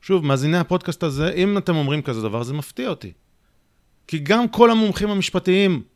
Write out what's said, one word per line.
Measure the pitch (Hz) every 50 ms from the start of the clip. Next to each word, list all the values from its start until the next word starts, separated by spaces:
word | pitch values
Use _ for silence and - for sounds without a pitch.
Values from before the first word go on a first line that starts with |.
שוב, | _ - 190 185 156
מאזיני | 143 135 135 131 151 160 180
הפודקאסט | 170 - 180 180 - - 170 - -
הזה, | 160 135 135 151 165
אם | - - 180 202 202 202
אתם | 185 - 175
אומרים | 156 147 135 143 151
כזה | 139 - 127 113
דבר, | 110 110 101 117 120
זה | 117 135
מפתיע | 151 147 - - - 254 247
אותי. | 175 - - 98 85 _ _ _ _ _ _ _ _ _ _ _ _ _ _ _ _ _ _ -
כי | - 160
גם | 147 143 196 226 247 226
כל | - - 240 233
המומחים | 226 226 220 214 185 - 196 208
המשפטיים | 208 196 180 - - 185 175 185 180 190 202 196 175 135 110 _ _